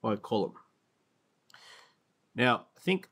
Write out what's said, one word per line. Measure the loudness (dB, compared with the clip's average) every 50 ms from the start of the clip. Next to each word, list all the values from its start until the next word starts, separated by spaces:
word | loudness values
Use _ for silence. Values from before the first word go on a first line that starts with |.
| -2
by | -2 -4
column. | -4 -4 -4 -2 -2 -2 -4 -6 -14 -20 _ _ _ _ _ _ _ _ _ _ _ _ _ _ _ _ _ -20 -20 -20 -20 -20 -20 -20 _ _ _ _ _ _ _ _ _ _
Now, | 0 2 2 2 2 -2 _ _
I | _
think | -2 -2 -2 -2 -2 _